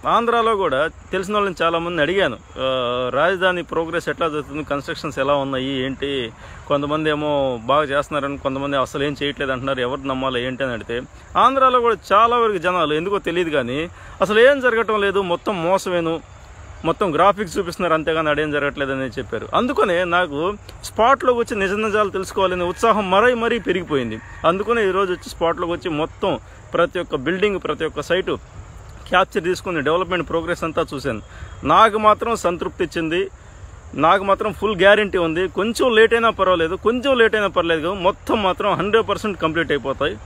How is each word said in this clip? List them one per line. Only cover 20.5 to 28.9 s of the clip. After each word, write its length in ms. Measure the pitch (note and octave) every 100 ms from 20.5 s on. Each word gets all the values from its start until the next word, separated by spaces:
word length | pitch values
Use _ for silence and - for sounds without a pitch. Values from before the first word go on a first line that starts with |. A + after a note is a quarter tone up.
| G#3 - -
స్పాట్లోకి 540 | - - A3+ C4+ B3+ A#3+
వచ్చి 180 | A3+ A3
నిజ 160 | G3
నిజాలు 380 | G#3 A3 G#3 G3+
తెలుసుకోవాలనే 540 | F#3+ F#3 - F#3+ F3+
ఉత్సాహం 460 | F3 F3+ A#3 G#3 F#3+
మరీ 240 | G3 A#3+
మరీ 240 | A#3+ A3+ A#3
పెరిగిపోయింది. 640 | - F3+ E3+ C#3+ A#2 A2 - - D#3+
అందుకనే 420 | F#3 G#3 A#3 G3+
ఈరోజు 240 | F#3 G3
వచ్చి 180 | F3 -
స్పాట్లోకి 420 | - E3 E3+ F3
వచ్చి 180 | F3 F#3
మొత్తం 480 | D3 D#3+ - G3 C3+ - - -
ప్రతి 240 | - E3+ F3+
ఒక్క 160 | E3+
బిల్డింగ్, 460 | D3+ B2+ F#3 G#3 F#3
ప్రతి 200 | - D3+
ఒక్క 160 | D#3+ D3+
సైటు 380 | C#3+ F3+ F3+ C3 - - - - -